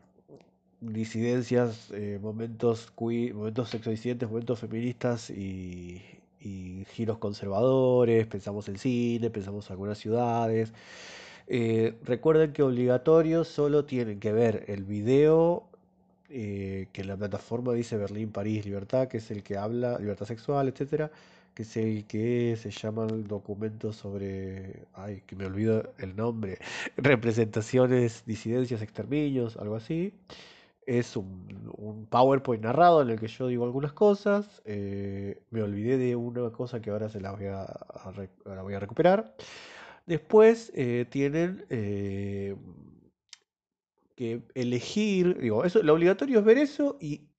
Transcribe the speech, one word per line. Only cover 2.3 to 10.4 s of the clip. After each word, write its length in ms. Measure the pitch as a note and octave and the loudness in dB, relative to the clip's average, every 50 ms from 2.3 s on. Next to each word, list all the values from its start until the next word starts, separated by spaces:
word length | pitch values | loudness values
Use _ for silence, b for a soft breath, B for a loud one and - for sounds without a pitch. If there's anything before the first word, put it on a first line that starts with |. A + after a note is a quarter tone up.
| G#2+ A2 A2+ A#2 A2+ A2 - A#2 A2+ A2 - - _ | -6 -6 -8 -8 -6 0 0 0 0 0 -4 -12 _
que-, 420 | - A#2 A2+ A#2 A#2 A#2+ B2 G#2 | -6 -4 -2 -2 -2 -2 -4 -4
momentos 360 | G#2+ G#2+ A2 A2 B2 A#2+ G#2+ | -6 -6 -4 -4 -4 -4 -4
sexodisidentes, 580 | - A2 A2 A#2 A2 A2 - A#2+ B2 A#2+ B2+ G#2+ | -6 -6 -4 -4 -4 -4 -4 -4 -4 -4 -6 -6
momentos 320 | A2 A#2 A#2 A#2+ B2+ A2 | -4 -4 -4 -4 -4 -4
feministas 680 | - A2 A2+ A2+ A#2 B2 A#2+ - - B2 A#2+ A#2 - - | -6 -6 -6 -4 -4 -4 -4 -2 -2 -2 -2 -2 -6 -10
y, 680 | - G2 G2 F#2+ F#2+ F#2+ F#2 F2+ F2+ F2+ F2 F2 F2 F2+ F#2+ B B - _ _ _ _ - | -10 -8 -8 -8 -8 -8 -10 -10 -12 -12 -12 -14 -14 -16 -18 B B -20 _ _ _ _ -14
y 440 | G#2 G2 F#2+ F#2 F2+ F#2 F#2+ F#2+ | -12 -10 -10 -10 -10 -10 -12 -12
giros 320 | - - - A#2 G#2+ A2 A2 | -12 -8 -4 -4 -4 -4 -4
conservadores, 1080 | - G#2 G#2 - - G2+ G2 G2+ A#2+ C3 C3 C3 C3 B2+ B2+ B2 B2 A#2 A#2 A2+ A2 | -6 -6 -6 -6 -6 -4 0 2 4 4 4 4 4 6 6 6 6 6 6 4 2
pensamos 400 | A2+ - G2 - G#2 G2+ G#2 G2+ - | 2 -4 -8 -8 -6 -8 -6 -8 -8
el 100 | G2 G2+ | -8 -4
cine, 500 | - C3 B2 A#2+ A#2+ A#2+ A#2 A#2 A2+ A2+ | -2 0 0 2 0 0 0 0 -2 -2
pensamos 420 | G#2 G#2+ F#2+ G2 G2+ G#2 G2+ - | -2 -4 -6 -8 -8 -10 -10 -10
algunas 280 | G2 F#2 G2 G#2 G#2 - | -10 -8 -6 -6 -6 -6
ciudades. 760 | - G#2+ A2 A#2+ A#2+ A#2+ A#2 A#2 | -4 -2 0 0 2 2 2 0